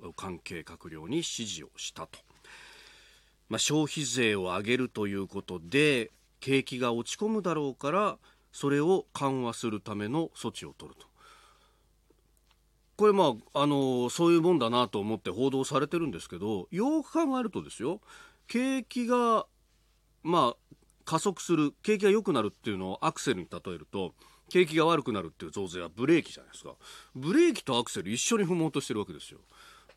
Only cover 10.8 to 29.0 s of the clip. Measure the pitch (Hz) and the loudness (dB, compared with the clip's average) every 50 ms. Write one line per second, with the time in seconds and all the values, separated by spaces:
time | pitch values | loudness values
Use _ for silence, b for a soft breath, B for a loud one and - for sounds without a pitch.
10.8 | - 71 - - - - b b b b b b b b b b b b b b | -20 -20 -20 -20 -20 -20 b b b b b b b b b b b b b b
11.8 | b b _ _ _ _ _ _ _ _ _ _ _ _ _ _ _ _ _ _ | b b _ _ _ _ _ _ _ _ _ _ _ _ _ _ _ _ _ _
12.8 | _ _ _ - 208 214 202 196 180 143 117 110 - - - 147 143 147 147 139 | _ _ _ 4 4 6 6 6 6 4 2 0 -6 -4 0 2 2 4 4 2
13.8 | 135 131 127 123 123 120 - - 170 170 170 170 160 175 180 151 120 113 120 123 | 2 2 2 2 0 0 2 4 4 6 6 6 6 4 4 4 2 2 4 2
14.8 | 123 107 - 107 98 107 110 104 - 95 85 98 131 135 131 135 131 - 143 135 | 2 2 0 -2 -2 -2 -4 -4 -6 -6 -2 0 0 0 0 0 -2 0 0 0
15.8 | 147 151 175 170 165 139 90 82 - - 95 85 98 107 214 95 87 - - 175 | 0 0 -2 -2 -2 -4 -6 -8 -10 -12 -10 -6 -4 -4 -4 -4 -4 -6 -4 -2
16.8 | 226 277 311 320 - - - 320 330 277 262 254 247 226 - - 78 71 - - | 0 2 0 0 -2 -2 -2 0 0 0 0 -2 -4 -4 -6 -8 -8 -8 -10 -6
17.8 | 107 143 185 220 B B B B B B B B B - - 233 254 269 269 269 | -6 -6 -6 -6 B B B B B B B B B -4 -2 0 0 0 -2 -2
18.8 | 233 - - 247 240 226 247 247 240 233 226 208 - - _ _ _ _ _ _ | -4 -4 -4 -4 0 2 2 2 4 2 2 0 0 -4 _ _ _ _ _ _
19.8 | _ _ _ _ _ _ _ _ - 156 175 170 139 120 - - _ _ - - | _ _ _ _ _ _ _ _ -2 2 4 6 6 4 2 -2 _ _ -20 -20
20.8 | _ _ _ _ _ - 160 160 - 208 175 - - - 175 156 151 143 - _ | _ _ _ _ _ -2 -2 0 2 0 -2 -2 0 2 2 4 4 2 -2 _
21.8 | - - 214 196 208 202 196 226 202 202 156 123 107 101 - _ - 117 101 92 | 0 0 2 4 4 4 4 4 2 2 2 2 0 0 -4 _ -6 -4 -4 -4
22.8 | 92 92 98 - - 156 - - - 151 117 92 82 - - 85 - 98 90 80 | -4 -6 -4 -2 -2 -2 -2 0 -2 -2 -2 -2 -4 -8 -12 -12 -10 -10 -12 -12
23.8 | - - - 98 92 82 - b b b b b b _ - 180 180 147 156 160 | -12 -8 -6 -6 -6 -6 -8 b b b b b b _ 4 4 4 4 4 4
24.8 | 156 165 170 156 127 131 110 98 85 80 - - 90 80 - 101 98 90 82 90 | 4 4 4 2 0 -2 -4 -4 -4 -8 -12 -14 -14 -10 -8 -8 -8 -6 -6 -8
25.8 | 85 82 87 107 123 - 175 156 - - - - - - - - - 71 64 B | -10 -10 -6 -2 2 4 4 4 2 -2 -10 -18 -20 -20 -20 -20 -18 -18 -20 B
26.8 | B B B B B B - 131 131 156 214 311 349 339 247 - - - 127 120 | B B B B B B -14 -8 -4 2 4 4 4 4 2 0 -2 0 0 0
27.8 | 120 - - 104 82 92 110 120 - - 233 214 202 160 185 170 160 156 - 147 | 0 0 -4 -6 -4 -4 -4 -2 0 0 2 2 2 2 0 0 0 0 -2 -4
28.8 | - - 123 107 | -4 -2 -4 -4